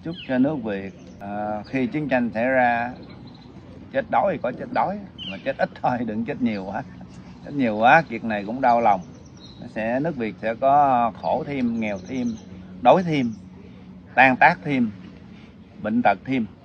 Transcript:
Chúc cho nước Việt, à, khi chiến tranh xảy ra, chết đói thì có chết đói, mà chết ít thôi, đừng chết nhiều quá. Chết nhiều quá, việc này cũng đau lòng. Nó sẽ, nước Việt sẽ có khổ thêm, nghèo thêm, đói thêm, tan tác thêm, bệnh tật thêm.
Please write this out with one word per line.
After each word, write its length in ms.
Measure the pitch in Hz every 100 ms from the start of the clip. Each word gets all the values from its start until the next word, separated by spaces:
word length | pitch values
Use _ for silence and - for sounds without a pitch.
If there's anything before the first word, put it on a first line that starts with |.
Chúc 120 | 160 - -
cho 100 | 131
nước 180 | 135 151
Việt, 380 | 113 98 98 - - -
à, 440 | 101 101 104 107 104
khi 220 | 131 123
chiến 220 | 151 151
tranh 200 | 127 120
xảy 120 | 110 123
ra, 460 | 131 123 120 120 131 - - - - - - - - -
chết 140 | 131 135
đói 220 | 120 147
thì 60 | 180
có 80 | 120
chết 220 | 127 131
đói, 260 | 123 135 202 196 - -
mà 60 | -
chết 140 | 147 135
ít 120 | - -
thôi, 160 | 156 123 120
đừng 200 | 107 117
chết 160 | 127
nhiều 240 | 120 104 95
quá. 180 | 107 143 - - - - - -
Chết 80 |
nhiều 240 | 143 123 107
quá, 260 | 117 156 147
việc 140 | 117
này 200 | 117 104 101
cũng 160 | 123
đau 200 | 131 117
lòng. 200 | 113 98 87 - - - - -
Nó 60 | 117 -
sẽ, 240 | 110 123
nước 160 | 156 143
Việt 200 | 113 92
sẽ 140 | 107 117
có 560 | 131 143 143 127 117 92
khổ 220 | 82 110 147
thêm, 320 | 143 123 117
nghèo 180 | 110 101 92
thêm, 280 | 131 120 110 - - - -
đói 220 | 123 160
thêm, 300 | 175 151 120 104 - - - - - - - -
tan 220 | 131 127
tác 220 | 147 175
thêm, 280 | - 135 117 101 - - - - - - - -
bệnh 200 | 107 113
tật 160 | 120 98 -
thêm. 200 | 131 107 -